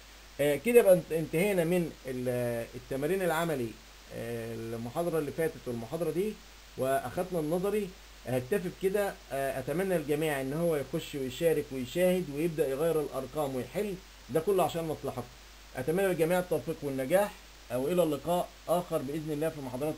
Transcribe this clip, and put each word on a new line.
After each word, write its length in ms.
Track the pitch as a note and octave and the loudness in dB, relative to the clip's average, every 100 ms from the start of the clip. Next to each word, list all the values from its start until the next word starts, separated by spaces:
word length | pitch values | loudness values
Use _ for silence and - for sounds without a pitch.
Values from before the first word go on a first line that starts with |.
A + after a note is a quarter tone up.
| - - - - | -20 -20 -10 0
آه، 160 | C#3+ C#3+ | 2 2
كده 240 | A3+ A#3+ | 6 8
يبقى 140 | G3+ | 10
انت-، 180 | F3+ D3+ | 8 6
انتهينا 520 | D#3+ D#3 D#3+ G3+ F#3+ | -2 0 2 2 4
من 280 | D#3+ F3+ E3 - C3 | 4 2 0 -4 -8
ال-، 600 | B2+ B2 B2 A#2+ A#2 A#2 | -4 -2 0 0 -2 -6
التمارين 480 | - - C3+ D3+ F#3+ | -10 -6 -4 0 0
العملي، 460 | F3+ D#3+ E3+ C#3 A#2 G#2+ - - - | 0 0 0 -2 -4 -8 -18 -20 -14
آه، 400 | A2+ A#2 A#2 A2+ | -10 -6 -6 -6
المحاضرة 640 | A2+ A2+ A#2 A#2 D3+ F3 D#3+ | -8 -6 -6 -6 -2 0 0
اللي 140 | D3 | -2
فاتت 280 | B2+ D#3+ D3 - | -2 -2 -4 -6
والمحاضرة 440 | A#2 A2+ E3 E3 | -6 -4 -4 -2
دي، 220 | D#3 G#3+ G#3+ - - - - | 0 -2 -4 -14 -20 -14 -4
وأخدنا 640 | C3 C3+ B2 E3 F3+ F3+ | 0 0 0 -4 -2 -2
النظري. 480 | D3+ F3 G3 G#3 F#3+ - - - - | 0 0 0 -2 -4 -8 -20 -14 -2
هكتفي 420 | B2+ B2+ G3+ F3 - | -2 0 -2 -2 -2
بكده. 340 | F#3+ G3+ G3 - - | 0 0 -2 -4 -8
آه، 260 | C3+ C3+ C3 | -4 -2 -2
أتمنى 380 | B2+ D3+ F#3+ F3 | -2 -2 2 0
الجميع 440 | C#3+ D3 D#3+ C#3 | 0 0 0 0
إن 120 | C3 | -2
هو 240 | D3 E3+ D3+ | 0 0 0
يخش 380 | C3 E3 - | 0 -6 -4
ويشارك 500 | D3 C3 - E3 D#3 C#3+ | -4 -4 2 2 2 0
ويشاهد 520 | C3+ B2 F3 F3+ F#3 D3+ | -4 -4 2 4 4 0
ويبدأ 340 | C#3+ E3+ D#3 C#3+ | -2 -2 2 0
يغير 320 | C3+ E3 D#3 | 2 2 2
الأرقام 540 | C#3+ C3+ C3 D#3 C#3+ C3 | 0 -4 -6 -4 -2 -2
ويحل، 380 | B2 F3 G#3 F3+ - - - | -4 -4 -4 -4 -10 -18 -2
ده 100 | C#3 | -2
كله 220 | F3+ F#3+ | 2 2
عشان 220 | D3+ E3+ | 2 0
مصلحتكم. 420 | D#3+ C#3 C3+ B2 A#2+ - - - - C3 | -4 -4 -6 -6 -10 -14 -20 -20 -14 -6
أتمنى 300 | B2+ E3+ G3 | -2 2 2
للجميع 320 | E3 D#3+ F3+ | 2 2 2
التوفيق 380 | F3+ D#3+ D3+ D#3 | 2 -2 -2 -6
والنجاح، 500 | D3 C3+ C3 F3+ G3+ - - - - | -4 -4 2 4 2 -2 -18 -18 -6
أو 160 | B2 C3+ | -2 0
إلى 140 | F3+ | 4
اللقاء 460 | E3 C#3 - F3 - - - | 4 2 0 0 0 -6 0
آخر 300 | E3+ F3 E3 | 0 0 -2
بإذن 320 | C3 D#3+ D#3 | -2 -6 -4
الله 160 | D3 D#3+ | -2 -2
في 120 | D3+ | -4
محاضرات 340 | C3 B2 D3+ | -8 -4 -4